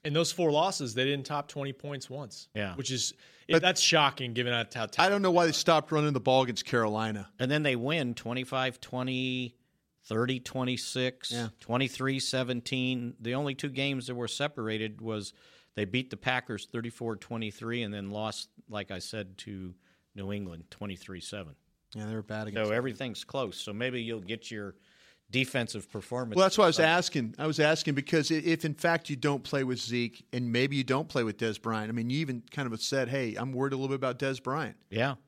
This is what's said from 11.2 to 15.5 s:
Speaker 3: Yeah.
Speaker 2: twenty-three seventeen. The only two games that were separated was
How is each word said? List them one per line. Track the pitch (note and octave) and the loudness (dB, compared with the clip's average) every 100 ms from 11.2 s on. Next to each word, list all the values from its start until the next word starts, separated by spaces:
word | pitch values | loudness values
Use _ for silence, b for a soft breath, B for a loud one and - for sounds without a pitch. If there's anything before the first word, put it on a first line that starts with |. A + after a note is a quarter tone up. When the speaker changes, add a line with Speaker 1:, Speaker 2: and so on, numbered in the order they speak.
| - | -8
Speaker 3:
Yeah. | A#2+ A#2 - | -4 -6 -8
Speaker 2:
twenty-three | - A#2+ C3 - C3 C3+ | -2 0 0 0 -2 0
seventeen. | C3 B2+ B2+ B2 A#2 C3 B2+ B2+ A#2+ - | -2 -2 0 -2 -2 -2 0 -2 -4 -6
The | A2+ | -4
only | B2+ D3 | -2 -2
two | C3 D3 | -4 -6
games | C3 C#3 C3+ A#2+ | -2 -2 -2 -4
that | B2 | -6
were | A#2 | -4
separated | - D3 D3 A2 A2 A2 G#2+ | -2 -4 -2 -4 -2 -4 -6
was | A2+ G#2+ G2 b b | -6 -6 -6 b b